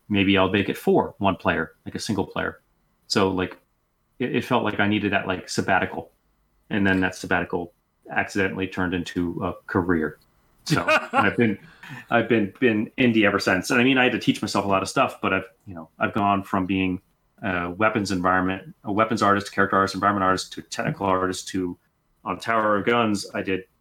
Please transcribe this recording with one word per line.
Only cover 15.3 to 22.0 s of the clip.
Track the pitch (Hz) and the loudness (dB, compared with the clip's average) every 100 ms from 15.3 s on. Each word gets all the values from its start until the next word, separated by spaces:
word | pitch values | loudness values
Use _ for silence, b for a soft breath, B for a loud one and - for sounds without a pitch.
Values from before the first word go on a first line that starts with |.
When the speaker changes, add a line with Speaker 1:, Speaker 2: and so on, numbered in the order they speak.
Speaker 1:
I've, | 95 - _ - | -2 -4 _ -18
you | |
know, | 85 78 _ | -18 -18 _
I've | 107 | -4
gone | 107 101 101 | 0 0 0
from | 95 98 92 | 0 -2 0
being | 95 92 90 - _ _ _ | 0 0 -4 -8 _ _ _
a | 104 90 87 | -4 -4 -4
weapons | 90 110 110 98 | 0 0 0 -2
environment, | 95 90 92 92 95 - - | 0 2 2 0 -4 -10 -14
a | 113 | -4
weapons | 101 113 110 | 0 0 2
artist, | 104 101 - | 2 2 0
character | - 98 98 | 0 2 2
artist, | 98 | 2
environment | 95 101 101 | 2 0 2
artist, | 92 92 - | 2 0 -4
to | - | -12
a | |
technical | - - - - 98 | -10 -6 -4 -2 0
artist, | 92 92 92 - | 0 0 -4 -6
to | 98 90 87 _ _ | -4 -4 -8 _ _